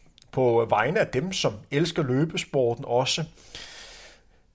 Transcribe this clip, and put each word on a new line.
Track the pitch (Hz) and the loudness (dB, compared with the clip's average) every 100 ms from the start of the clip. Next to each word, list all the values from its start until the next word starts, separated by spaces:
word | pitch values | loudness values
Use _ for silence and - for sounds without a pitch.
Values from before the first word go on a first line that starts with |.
| - _ - | -20 _ -8
på | 127 127 117 113 | 0 4 4 4
vegne | 107 117 185 | 2 2 0
af | - | 0
dem, | 123 180 | -2 -2
som | 185 139 104 - | -2 -2 -4 -4
elsker | 143 175 175 | -2 0 0
løbesporten, | 135 127 160 180 - 143 120 117 | 0 0 0 -2 -2 0 0 0
også | 131 120 135 - 160 - - - - - - - - - _ _ _ | -2 0 0 -2 -6 -10 -20 -18 -16 -18 -20 -20 -20 -20 _ _ _